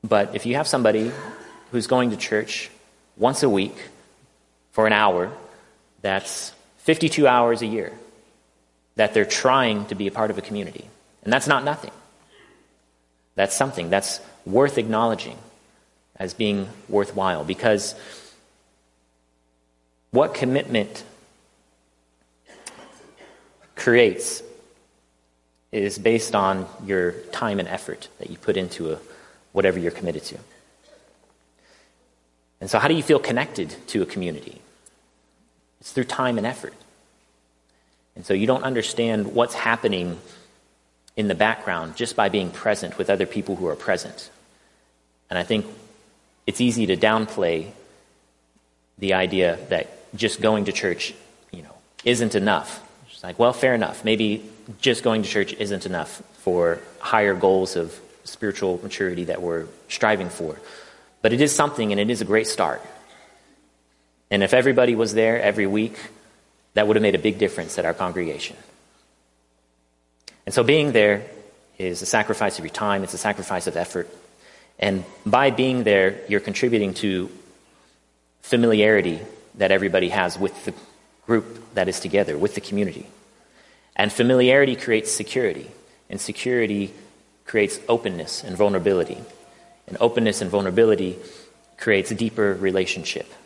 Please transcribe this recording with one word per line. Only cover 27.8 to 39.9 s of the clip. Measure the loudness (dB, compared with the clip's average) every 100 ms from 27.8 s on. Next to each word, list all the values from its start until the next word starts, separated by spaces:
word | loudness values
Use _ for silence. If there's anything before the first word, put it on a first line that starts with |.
| -10 -14 -16 _
that | -16
you | -12
put | -2 -2
into | -2 -6 -6
a, | -8 -10 -20 -20 _ _
whatever | 0 2 2
you're | -2
committed | -4 -6 -8
to. | -10 -16 -20 -20 _ _ _ _ _ _ _ _ _ _ _ _ _ _ _ _ _ _ _ _
And | -2
so | 2
how | 2
do | 2
you |
feel | 4 2
connected | 4 -2 -2 -6 -8 -10 -6
to | -2
a | -2
community? | -4 -6 -8 -14 -20 _ _ -20 _ _ _ _ _ _ _ _ _
It's | -8
through | -4 -4
time | 0 0 0
and | -2
effort. | -6 -12 -18 _ _ _ _ _ _ _ _ _ _ _ _ _ -20
And | -2
so |
you | 0 2
don't | 0
understand | 0 -4 -4 -2 0 0 -2
what's | 0 0
happening | 0 0 0 0